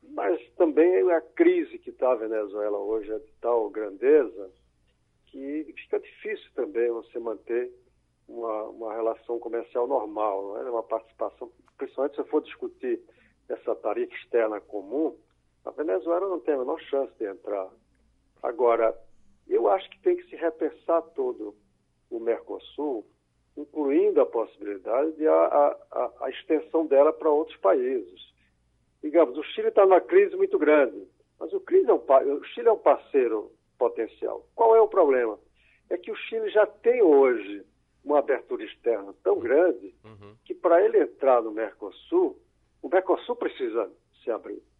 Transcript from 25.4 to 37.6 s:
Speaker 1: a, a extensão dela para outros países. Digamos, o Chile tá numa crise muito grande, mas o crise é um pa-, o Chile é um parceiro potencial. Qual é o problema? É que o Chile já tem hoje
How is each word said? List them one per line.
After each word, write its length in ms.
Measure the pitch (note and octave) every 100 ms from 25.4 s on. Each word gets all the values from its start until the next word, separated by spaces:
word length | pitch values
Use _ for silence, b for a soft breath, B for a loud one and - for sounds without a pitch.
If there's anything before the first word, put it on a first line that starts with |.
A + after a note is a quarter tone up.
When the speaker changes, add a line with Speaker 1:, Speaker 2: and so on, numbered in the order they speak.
| E3 D3 C#3+ - -
Speaker 1:
a, 200 | - B2 - C3
a 40 |
extensão 560 | - - D#3 - D#3+ D#3
dela 260 | C3+ D3+
para 180 | D#3 D#3+
outros 260 | D3 D#3+ -
países. 640 | F#3+ D#3+ B2 C3 F2+ F2+ - _ _ _ _ _ _ _
Digamos, 340 | D3+ D#3 D#3+ C3
o 40 |
Chile 280 | D3 - A3
tá 140 | A3
numa 160 | G3 F3+
crise 360 | - F3+ G3 F#3
muito 220 | G3 F#3+
grande, 480 | D3+ D3+ B2+ G2 - _ _ _
mas 140 | D#3+
o 80 | F#3+
crise 280 | - F#4 C#4+
é 60 |
um 40 | F3+
pa-, 240 | - C3+
o 220 | C3+ C#3+
Chile 240 | - - A#3
é 40 |
um 60 | A3
parceiro 720 | - C3+ - C#3 A#2+ A2 G2+ _ _ _
potencial. 680 | A#2+ A#2+ A2 _ A2+ G#2+ -
Qual 220 | - A3+ A3+
é 40 |
o 60 | G#3+
problema? 500 | F#3+ D#3 B2+ A#2 G#2 _ _ _ _ _
É 60 | F3+
que 120 | -
o 60 | -
Chile 320 | - A3+ G#3+
já 160 | G3+ G#3
tem 360 | - A3+ B3
hoje 600 | F#3+ C#3+ C3+ A#2 G2 G2+